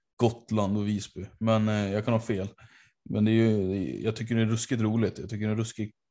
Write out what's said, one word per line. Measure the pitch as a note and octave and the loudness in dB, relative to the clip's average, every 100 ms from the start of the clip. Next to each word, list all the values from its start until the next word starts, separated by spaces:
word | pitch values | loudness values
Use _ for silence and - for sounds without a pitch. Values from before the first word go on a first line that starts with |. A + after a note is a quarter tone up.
| _ - | _ 2
Gotland | A#2 A#2 - G#2+ G2 G#2 | 2 2 -4 0 0 0
och | G2+ | -2
Visby. | G#2 - - F#2 - | -4 -6 -12 -14 -4
Men, | A2+ A2 G#2+ | 2 2 2
eh, | G#2+ G2+ | 0 0
jag | G#2 | -2
kan | G#2+ | 0
ha | A2+ | 0
fel. | A2+ G2+ G2 - - - _ _ - | 0 -4 -4 -10 -20 -20 _ _ -6
Men | G#2+ | 0
det | G#2+ | 4
är | |
ju, | A2 A2+ G#2+ F#2 G2 D2+ G#1 | 6 4 4 0 -2 -4 -4
jag | A2 A2+ | -4 -4
tycker | A#2 | -2
det | A2+ | 0
är | A2 | 0
ruskigt | A2+ - A#2+ | 0 -2 -2
roligt. | A2 A2+ G#2+ - | 0 0 -2 -4
Jag | - | -10
tycker | G#2+ G#2+ | -6 -4
det | |
är | |
en | G#2+ | -2
ruskigt | A2+ - G#2+ _ _ | -4 -6 -10 _ _